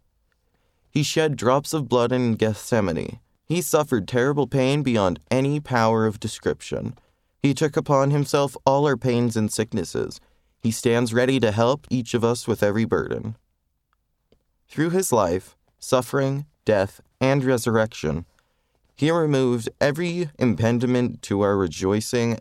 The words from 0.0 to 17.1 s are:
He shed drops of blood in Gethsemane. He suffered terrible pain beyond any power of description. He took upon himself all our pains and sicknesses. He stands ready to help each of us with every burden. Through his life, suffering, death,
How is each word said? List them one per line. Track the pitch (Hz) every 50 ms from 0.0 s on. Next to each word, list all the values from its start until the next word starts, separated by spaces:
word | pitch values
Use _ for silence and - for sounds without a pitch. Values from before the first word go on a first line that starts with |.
| _ _ _ _ _ _ _ _ _ _ _ _ _ _ _ _ _ _
He | - 151 147
shed | - - 160 156 156 143
drops | 113 101 120 127 143 147 -
of | - 160 139
blood | 113 127 123 120 117
in | 127 127 127 120 113
Gethsemane. | - 110 110 107 - - - 123 113 101 90 80 71 50 - - - - _ _ _ _
He | - 151 175
suffered | 170 - - 156 151 147 135 113 87
terrible | - - 123 120 139 147 143 139
pain | 120 - 139 127 127 139 151
beyond | 143 131 117 110 98 92 90 - - _
any | 120 131 135 139 147 151
power | 147 - 131 117 113 113 113 113 110
of | 110 104 110
description. | - 110 - - - - - - - - - - - 113 - - _ _ _ _ _ _ _ _
He | - 139 135
took | - 156 151 -
upon | 160 147 - 147 135 139 139
himself | 143 147 143 - - 143 139 135 - - -
all | 135 135 139 147
our | 147 135
pains | 120 - 131 120 120 120 120 110
and | 113 107 104 -
sicknesses. | - 110 113 - 107 82 - - 62 53 50 - - - _ _ _ _ _ _ _
He | - 117
stands | 110 - - 120 117 120 123 113 110
ready | 120 123 127 135 131
to | 113 110
help | 101 110 117 120 139 147 - -
each | 127 127 117 - -
of | 117 110
us | 117 120 120 -
with | - 110 - -
every | 104 101 110 113
burden. | - - 85 57 - - - - 110 113 - _ _ _ _ _ _ _ _ _ _ _ _ _ _ _ _ _ _ _ _ _ _ _ _ _
Through | _ - 143 151 170
his | 170 185 185 -
life, | 127 117 98 87 87 95 - - _ _ _ _ _
suffering, | _ - - - 127 127 - - 139 135 135 139 139 147 - _ _ _
death, | - 107 98 95 107 - - _ _